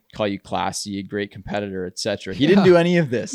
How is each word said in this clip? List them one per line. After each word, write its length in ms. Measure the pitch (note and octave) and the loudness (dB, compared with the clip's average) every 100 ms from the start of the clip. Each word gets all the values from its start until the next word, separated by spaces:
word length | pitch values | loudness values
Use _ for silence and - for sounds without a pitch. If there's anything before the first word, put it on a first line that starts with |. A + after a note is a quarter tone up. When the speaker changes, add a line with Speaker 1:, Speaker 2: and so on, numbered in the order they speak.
| _ | _
Speaker 1:
call 120 | - G#2+ | -4 -4
you 100 | G2 | -4
classy, 600 | - F2+ F#2 - G#2 G2+ | -6 -4 -4 -6 -8 -8
a 40 | |
great 280 | F#2+ G#2 G2+ | -6 -6 -6
competitor, 560 | G2+ - G#2 G#2 F#2+ F#2 | -10 -8 -6 -6 -6 -8
et 120 | - | -6
cetera. 360 | A2 G#2 - | -6 -6 -8
He 120 | F#2+ D3 | -2 4
didn't 180 | G3+ | 6
Speaker 2:
Yeah. 80 | F#3+ | 6
Speaker 1:
do 40 | F3 | 6
any 200 | E3+ F3 | 6 2
of 120 | C#3+ | 2
this. 220 | A#2 - | -2 -2